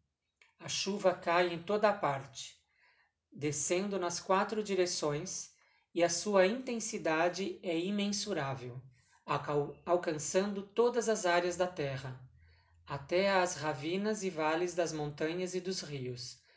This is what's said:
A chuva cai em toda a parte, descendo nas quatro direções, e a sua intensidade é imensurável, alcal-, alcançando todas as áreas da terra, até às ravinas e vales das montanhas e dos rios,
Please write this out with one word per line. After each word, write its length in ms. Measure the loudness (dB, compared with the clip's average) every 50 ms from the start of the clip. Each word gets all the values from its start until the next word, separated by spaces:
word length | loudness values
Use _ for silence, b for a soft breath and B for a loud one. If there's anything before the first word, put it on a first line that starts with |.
| _ _ _ _ _ _ _ b b b b -14
A 100 | -8 -6
chuva 420 | -4 -2 -2 -2 -2 2 2 2
cai 400 | 2 2 0 2 4 4 4 2
em 120 | 0 -4 -2
toda 260 | -2 2 4 4 4
a 40 | 4
parte, 600 | 2 0 0 0 -2 -6 -10 -14 -14 -14 -16 -18 _ b b b b b b b b b b b b _ _
descendo 680 | -8 -4 -4 -2 -2 -2 0 0 0 0 0 0 -2
nas 220 | -2 -2 -2 -4 -2
quatro 440 | 0 2 2 2 2 2 -2 -2 -2
direções, 880 | 0 2 2 2 2 0 0 0 0 0 -2 -4 -6 -8 -10 -12 -14 b b b b b b b b 0
e 80 | 2 2
a 60 | 2
sua 360 | 2 0 0 4 6 6 6
intensidade 1120 | 6 4 0 -4 -6 -6 -4 -4 -6 -6 -2 0 2 2 4 4 2 2 0 -4 -4 -6 -6 -4
é 120 | -2 -2
imensurável, 1040 | -2 -2 -2 0 0 0 0 -2 -2 -4 -4 -2 -2 -2 -4 -4 -6 -8 -10 -10 -12 -14 b b b b b b b b
alcal-, 500 | -4 -2 -2 0 0 0 0 0 -2 -6 -8 0
alcançando 800 | 2 2 2 2 0 -2 -2 -2 0 2 2 2 2 -2 -6
todas 480 | -8 -2 2 4 4 4 4 2 2 2
as 160 | 0 2 2
áreas 320 | 4 4 4 4 2 0
da 80 | 0 -2
terra, 560 | -2 -2 -2 -4 -4 -4 -6 -8 -10 -12 -12 -16 -20 b b b b b b b b b b _
até 460 | -8 -8 -8 -2 0 2 4 4 6
às 240 | 6 4 4 2 0
ravinas 680 | -2 -2 -2 -2 -2 -2 -2 -2 0 0 0 -2 -2
e 80 | -2 -4
vales 460 | -2 0 2 2 2 2 0 0 0
das 180 | 0 0 0 -2
montanhas 600 | -2 -4 -4 -4 -2 -2 -2 -2 -2 -4 -4 -4
e 40 | -4
dos 220 | -4 -4 -4 -6
rios, 560 | -6 -8 -8 -6 -6 -6 -8 -8 -10 -12 -14 b b b b